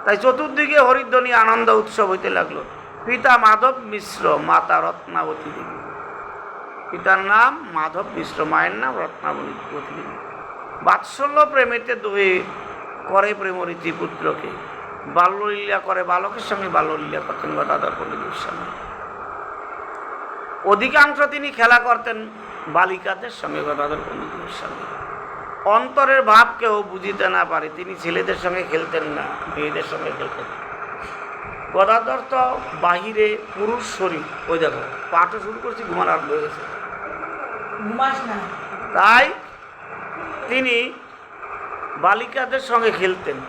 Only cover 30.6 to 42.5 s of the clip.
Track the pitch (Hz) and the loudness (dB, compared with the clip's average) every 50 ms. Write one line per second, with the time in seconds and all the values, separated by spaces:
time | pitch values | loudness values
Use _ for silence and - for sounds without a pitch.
30.6 | - - - - - - - - - - - - - - - - - - - - | -10 -12 -10 -10 -10 -10 -10 -12 -12 -12 -12 -12 -12 -12 -12 -12 -12 -12 -12 -12
31.6 | - - - 180 196 196 220 233 233 247 262 254 233 - 269 262 254 254 - - | -12 -4 2 2 4 6 6 2 4 0 -4 -4 -4 -2 0 2 2 2 0 -4
32.6 | - - - 151 160 175 175 180 185 214 220 214 214 214 214 214 - - - 190 | -6 -8 -8 0 2 2 2 2 0 -4 2 2 2 2 2 -2 -6 -10 -6 -4
33.6 | 202 214 233 240 226 - - - 190 180 165 151 - - - - - - 165 165 | -2 -2 -2 -2 -4 -6 -4 -2 -2 -2 0 -2 -6 -8 -10 -10 -4 -2 0 2
34.6 | 165 147 127 113 - - - - - - - 170 175 175 - 220 190 202 220 226 | 2 0 0 -2 -8 -8 -8 -10 -8 0 4 4 4 4 2 -6 -8 -8 -10 -8
35.6 | 233 247 220 - - 170 175 175 180 175 165 160 156 147 147 156 151 151 151 - | -8 -8 -8 -8 -8 -6 0 0 2 2 2 2 0 0 -2 -2 -2 -4 -6 -8
36.6 | - - - - - - - - - - - - - - - - - - - - | -10 -10 -10 -10 -10 -10 -10 -10 -10 -10 -10 -10 -10 -10 -10 -10 -10 -10 -10 -10
37.6 | - - - 214 214 208 226 240 262 269 269 - - 233 214 202 185 - - - | -10 -10 -8 -8 -6 -6 -2 0 0 0 0 -2 -4 -6 -6 -6 -8 -8 -10 -10
38.6 | - - - - - - - - 185 208 226 247 277 320 - - - - - - | -10 -10 -10 -10 -10 -2 2 6 8 10 10 10 8 6 2 -6 -12 -18 -20 -20
39.6 | - - - - - - - - - - - - - - - - - - 233 262 | -20 -20 -20 -18 -16 -16 -14 -12 -12 -12 -10 -10 -10 -10 -10 -10 -6 -2 0 2
40.6 | 262 254 240 233 240 262 - - - - - - - - - - - - - - | 2 4 4 2 2 0 -6 -12 -16 -20 -20 -20 -20 -20 -18 -16 -14 -12 -12 -10
41.6 | - - - - - - - - 147 180 202 220 240 240 - 269 254 240 | -10 -10 -10 -10 -10 -10 -8 2 4 4 4 4 2 -4 -2 -4 -2 0